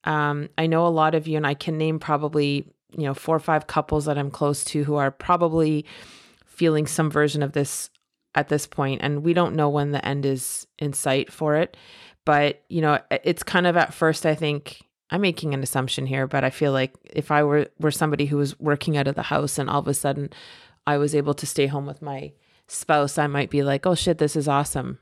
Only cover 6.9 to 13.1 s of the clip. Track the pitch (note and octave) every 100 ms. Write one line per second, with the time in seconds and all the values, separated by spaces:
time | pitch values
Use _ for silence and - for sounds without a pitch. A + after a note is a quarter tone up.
6.9 | - D#3 D3 D3 D3 C#3+ D3+ D3 - -
7.9 | _ _ _ _ - D3 D3 - - C3+
8.9 | C3+ C#3+ D3 D#3+ E3+ F3 D#3 D3 D3 C#3+
9.9 | C#3+ - C#3+ C#3+ C3 - - - - D3
10.9 | C#3 C#3+ C3+ - - D#3 D3+ F3 - -
11.9 | - - _ - D3 D3 - _ E3+ D#3
12.9 | C#3 -